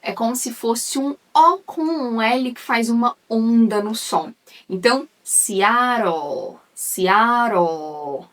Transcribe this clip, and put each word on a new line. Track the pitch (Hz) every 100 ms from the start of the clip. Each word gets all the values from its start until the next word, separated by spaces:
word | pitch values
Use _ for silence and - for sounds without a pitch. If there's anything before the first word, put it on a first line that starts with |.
É | 226
como | - 233 254
se | -
fosse | 233 226 233 - 277
um | 277 285 _
O | - 320 370
com | - -
um | 320 330 247 226
L | 220 254 254
que | 247
faz | - 233 226
uma | 233 240 - _
onda | 226 226 233 226 208
no | 208
som. | 220 - - - - _ - _
Então, | 185 185 262 - _
Seattle, | - - - 196 196 240 247 226 196 165 143 131 - - _
Seattle. | - - - 185 196 233 240 240 196 170 160 156 151 147 139 -